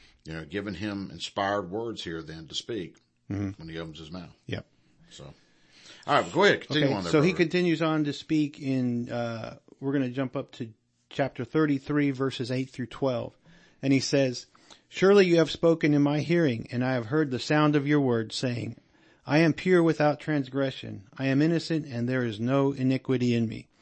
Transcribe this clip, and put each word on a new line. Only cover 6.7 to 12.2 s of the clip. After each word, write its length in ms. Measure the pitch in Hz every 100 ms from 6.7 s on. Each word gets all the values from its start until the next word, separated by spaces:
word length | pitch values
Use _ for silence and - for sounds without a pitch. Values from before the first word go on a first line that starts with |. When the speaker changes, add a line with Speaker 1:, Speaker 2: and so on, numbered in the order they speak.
| 147 147
Speaker 2:
Okay, 60 | 101
Speaker 1:
on 80 |
there, 80 | 87
Speaker 2:
so 100 | 160
he 100 | 160
Speaker 1:
brother. 120 | 185
Speaker 2:
continues 380 | 165 180 180 156
on 220 | 160 156
to 100 | 147
speak 460 | 135 - 156 147 -
in, 520 | 139 135 127 120 120
uh, 460 | 120 117 113 117 - _ -
we're 120 | 135
gonna 160 | 139 127
jump 260 | 123 131 139
up 160 | 127
to 160 | - 117 110 _ _ _
chapter 360 | - 135 - 120
thirty-three, 680 | 156 156 139 - 147 143
verses 400 | 127